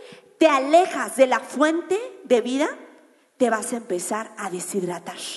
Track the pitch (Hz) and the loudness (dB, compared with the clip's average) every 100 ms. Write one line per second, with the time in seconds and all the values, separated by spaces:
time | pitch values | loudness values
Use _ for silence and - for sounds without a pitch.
0 | - - _ _ 320 269 277 330 359 330 | -18 -20 _ _ 4 4 6 6 6 -2
1 | 226 - 262 226 - 254 302 330 330 392 | -6 2 4 4 -2 0 0 0 -2 -4
2 | 494 - - 240 247 170 330 269 - - | -4 -14 0 0 0 -2 -2 -4 -18 -20
3 | _ _ _ _ 240 220 - 240 226 180 | _ _ _ _ 0 0 -4 -8 -6 -6
4 | - 220 220 - 196 175 - 202 175 170 | -4 -8 -8 -12 -10 -8 -6 -4 -4 -8
5 | - - - | -12 -14 -14